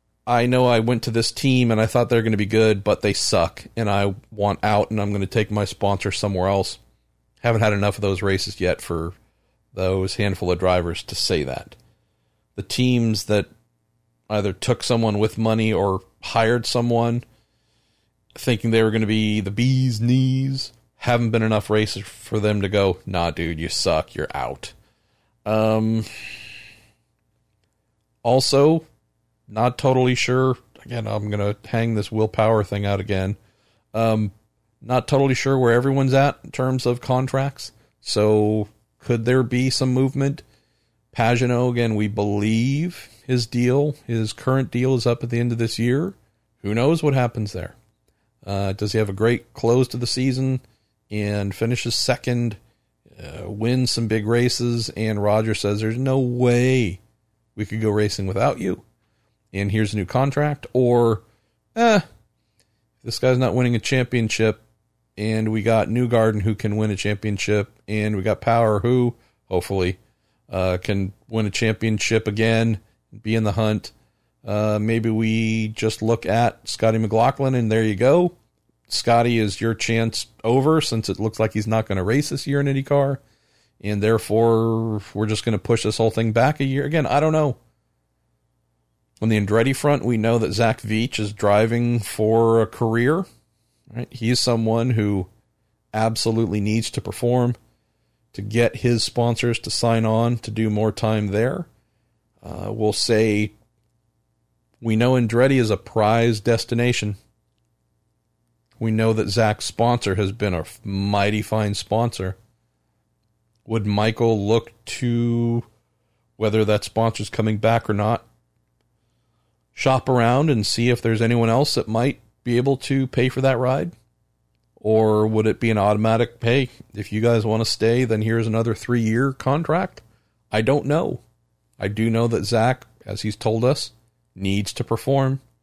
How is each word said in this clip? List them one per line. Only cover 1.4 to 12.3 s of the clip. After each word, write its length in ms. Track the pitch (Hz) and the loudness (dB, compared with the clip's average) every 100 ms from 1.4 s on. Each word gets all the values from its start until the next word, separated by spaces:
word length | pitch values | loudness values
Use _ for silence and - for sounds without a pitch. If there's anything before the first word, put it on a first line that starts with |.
| 135 127 120 | 2 4 4
and 100 | 110 | 2
I 60 | 110 | 2
thought 220 | 127 120 | 2 2
they're 140 | 117 | 2
gonna 140 | 113 107 | 2 -2
be 100 | 104 | 0
good, 380 | 110 110 101 | 2 4 2
but 180 | 101 - | 0 0
they 100 | 104 | 0
suck, 520 | 101 - 95 82 - - - | -2 0 0 0 -4 -12 -6
and 120 | 107 | -2
I 240 | 101 101 98 - | 0 -2 -4 -12
want 300 | 104 101 95 | -4 -2 0
out, 280 | 104 104 - | 0 0 0
and 100 | 107 | -2
I'm 120 | 101 | -2
gonna 140 | 101 95 | -4 -2
take 240 | 117 110 | -2 -2
my 140 | 104 | -2
sponsor 480 | 101 - 101 98 101 | -4 -2 -2 -2 -4
somewhere 360 | - 104 95 95 | -4 -4 0 0
else." 300 | 98 - - _ _ _ _ _ _ | 0 -2 -8 _ _ _ _ _ _
Haven't 220 | 120 113 | 0 2
had 100 | 107 | 2
enough 240 | 104 104 101 | 2 -2 -2
of 60 | |
those 200 | 101 95 | -4 -2
races 380 | 101 95 - - | -2 -2 -4 -4
yet 200 | 90 - | -2 -2
for 340 | - 82 82 - _ _ _ _ _ | -4 -6 -6 -10 _ _ _ _ _
those 440 | 98 92 95 95 - | -6 -2 -2 -4 -2
handful 340 | 101 92 90 | -4 -2 -2
of 80 | 87 | 0
drivers 440 | 92 90 85 80 | 2 2 0 -6
to 100 | - | -10
say 280 | - - 85 | -6 -2 -2
that. 300 | 65 62 - - _ _ _ _ _ | -2 -8 -12 -20 _ _ _ _ _